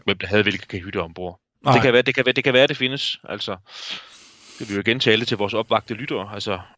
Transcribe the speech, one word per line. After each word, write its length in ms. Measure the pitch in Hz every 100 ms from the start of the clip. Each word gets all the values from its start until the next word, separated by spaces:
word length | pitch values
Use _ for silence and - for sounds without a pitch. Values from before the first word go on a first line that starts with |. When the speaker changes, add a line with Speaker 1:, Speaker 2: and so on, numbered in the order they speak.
Speaker 1:
Hvem 140 | - 92
der 80 | 92
havde 160 | 104
hvilke 240 | 101 95 -
kahytter 340 | 98 90 98
ombord. 400 | 82 82 90 87 _ _
Speaker 2:
Nej. 80 | 139
Speaker 1:
Det 100 | 123
kan 100 | 131
være, 100 | 120
det 120 | 127
kan 120 | 131 123
være, 60 |
det 120 | 123
kan 80 | 139
være, 120 | 127 139
det 100 | 143
findes. 440 | 131 139 - -
Altså, 320 | - 101 - 95 - - - - - - - - - -
det 100 | 110
vil 60 |
jo 60 | 101
igen 200 | 101 120
tale 240 | 123 110
til 120 | 120 107
vores 180 | 101
opvagte 400 | 107 113 110 -
lyttere. 400 | 113 143 120 101
Altså. 260 | 104 107 92 92